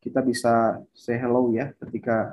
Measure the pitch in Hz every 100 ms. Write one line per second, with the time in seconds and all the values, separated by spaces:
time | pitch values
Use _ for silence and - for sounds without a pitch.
0 | 120 135 131 120 120 117 113 120 - _
1 | - 120 123 123 123 113 139 - - 117
2 | - 110 98